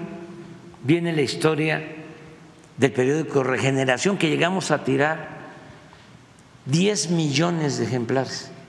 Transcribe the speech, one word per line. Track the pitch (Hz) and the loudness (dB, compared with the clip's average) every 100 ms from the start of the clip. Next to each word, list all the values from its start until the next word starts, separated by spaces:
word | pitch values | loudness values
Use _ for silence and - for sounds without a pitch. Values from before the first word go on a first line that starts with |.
| 170 - - - - - - - | -10 -12 -14 -16 -16 -18 -20 -6
viene | 127 170 170 | 2 2 2
la | 160 | 0
historia | 131 - 156 151 156 151 156 - - - - - - - - - | 0 2 2 2 0 -2 -4 -12 -16 -18 -20 -20 -20 -20 -16 0
del | 123 | 2
periódico | 113 127 151 143 143 | 4 2 2 0 0
Regeneración, | 127 123 127 135 131 123 190 202 | 2 2 2 2 2 2 2 2
que | 160 | 0
llegamos | 143 165 190 - | 2 2 0 0
a | 147 | 0
tirar | - 135 151 160 160 - - - - - - - - - - - - - - | 2 2 2 0 -8 -14 -18 -20 -20 -20 -20 -20 -20 -20 -20 -20 -20 -14 -2
diez | 156 196 208 160 | 2 2 2 0
millones | 175 151 135 170 170 147 120 | 0 2 2 2 2 0 0
de | 113 | 0
ejemplares. | 127 117 131 127 - - - | 0 0 0 0 -4 -12 -18